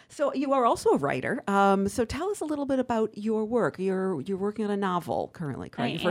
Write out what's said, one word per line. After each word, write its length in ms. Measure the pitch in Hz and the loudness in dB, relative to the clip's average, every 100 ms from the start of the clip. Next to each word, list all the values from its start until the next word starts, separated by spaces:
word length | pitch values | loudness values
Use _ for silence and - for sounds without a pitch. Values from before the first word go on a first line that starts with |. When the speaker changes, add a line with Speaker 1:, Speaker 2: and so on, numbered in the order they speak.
| - | -16
Speaker 1:
So 260 | - 285 | -4 -2
you 180 | 262 285 | 0 0
are 120 | 269 233 | 4 4
also 240 | 339 453 | 4 4
a 60 | 269 | 2
writer. 440 | 139 131 123 240 - | 2 -2 -2 -4 2
Um, 420 | 196 196 196 196 | 4 6 4 2
so 160 | - | 0
tell 260 | 226 262 381 | -2 -2 -4
us 100 | 403 | -4
a 40 | |
little 220 | 311 294 277 | -4 -4 0
bit 140 | 262 | 0
about 360 | 247 226 220 214 | 0 0 -2 -4
your 280 | 214 220 | -2 -2
work. 340 | 214 233 185 - | 0 0 0 0
You're, 420 | 190 185 190 156 | -2 0 0 -2
you're 160 | 185 185 | -4 -4
working 260 | 202 214 | -4 -2
on 60 | 208 | -2
a 40 | 202 | 0
novel 540 | 196 175 156 98 78 | 0 -2 -2 -4 -4
currently, 360 | - 151 107 90 | -6 -8 -8 -8
correct? 200 | - 233 | -4 -4
Speaker 2:
I 20 | |
Speaker 1:
Your 60 | 165 175 | -2 0